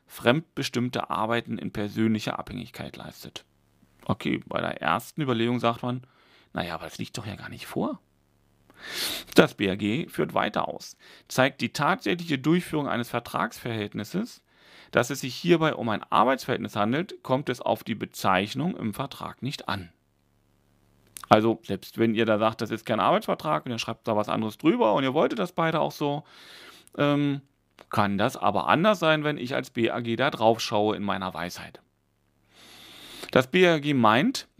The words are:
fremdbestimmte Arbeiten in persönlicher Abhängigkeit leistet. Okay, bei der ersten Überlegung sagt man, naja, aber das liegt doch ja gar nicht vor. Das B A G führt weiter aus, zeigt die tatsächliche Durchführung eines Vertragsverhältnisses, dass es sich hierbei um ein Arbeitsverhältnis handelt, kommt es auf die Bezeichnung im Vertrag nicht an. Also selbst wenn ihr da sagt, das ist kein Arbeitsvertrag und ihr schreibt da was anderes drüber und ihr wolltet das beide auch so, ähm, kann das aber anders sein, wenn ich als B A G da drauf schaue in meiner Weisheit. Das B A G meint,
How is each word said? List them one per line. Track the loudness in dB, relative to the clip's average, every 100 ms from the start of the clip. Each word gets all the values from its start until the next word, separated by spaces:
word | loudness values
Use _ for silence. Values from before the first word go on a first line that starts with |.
| _
fremdbestimmte | 0 2 2 0 -6 -4 -2 -2 -2 -2
Arbeiten | -2 0 0 -2 -6
in | -6
persönlicher | -6 -4 0 2 2 -2 -6
Abhängigkeit | -6 -10 -10 -12 -12 -12
leistet. | -14 -14 -16 -16 -18 _ _ _ _ _ -4
Okay, | -2 -2 -2 -2
bei | -4
der | -4 -4
ersten | -2 -4 -4 -4
Überlegung | -2 0 0 2
sagt | 0 -2
man, | -4 -6 -10 _ _ _ _
naja, | -6 -6 -6
aber | -10
das | -10
liegt | -10 -8
doch | -10
ja | -10
gar | -12
nicht | -14 -10
vor. | -4 -4 -6 _ _ _ _ _ _ _ -20 -12 -6 -6 -6 2 6
Das | 6
B | 4 0
A | 0
G | 0 -2 -2
führt | -4 -2
weiter | 0 0 0 -4
aus, | -6 -14 -20 -20 -20 -4
zeigt | 2 2 2
die | -4
tatsächliche | -2 0 0 -2 -4 -2 -2
Durchführung | 2 0 0 -4 -2
eines | -4 -4
Vertragsverhältnisses, | -6 -4 -4 -4 -4 -6 -6 -6 -6 -6 -4 -4 -8 _ _ _ -20 -2
dass | 0 2
es | -2
sich | -6 -4
hierbei | 4 4 4 0
um | -2
ein | -2 2
Arbeitsverhältnis | 4 4 2 0 -4 -2 0
handelt, | 0 0 -4 -8
kommt | -2 0 0
es | -4
auf | -2 -2
die | -2 -6
Bezeichnung | -8 -2 2 4 2 -2 -4 -4
im | -6 -6
Vertrag | -8 -8 -12 -8
nicht | -8 -6 -6
an. | -6 -8 _ _ _ _ _ _ _ _ _ _ _ _ -20 4
Also | 6 6 0
selbst | -4 -8 -6 0
wenn | 2 4
ihr | 2
da | 4
sagt, | 2 0
das | -4
ist | -6 -2
kein | 2
Arbeitsvertrag | 2 2 0 -4 -2 -4 -4
und |
ihr | -6
schreibt | -8 -6 -2
da | 0
was | 0
anderes | -2 -4 0
drüber | 2 4 4 4
und |
ihr | 2
wolltet | 2 0 0
das | -4
beide | -2 0 0
auch | -2
so, | -2 -2 -2 -8 -18 -20 -20 -20 -20 -12 0
ähm, | 2 2 2 -2 -8 _ _ _ -4
kann | 0 2 2
das | 0 0
aber | 0 2 4
anders | 4 4 2
sein, | 2 2
wenn | 0 -4
ich | -4
als | -4 -4
B | 0 0
A | 0
G | -2 0
da | 0
drauf | 2 4 4
schaue | 2 2 2 0
in |
meiner | -2 -2 -4 -6
Weisheit. | -8 -10 -14 -18 _ _ _ _ _ _ _ -20 -20 -20 -20 -20 -18 -16 2
Das | 2 4
B | 6 6
A | 4
G | 2
meint, | 4 6 6 4 -2 -8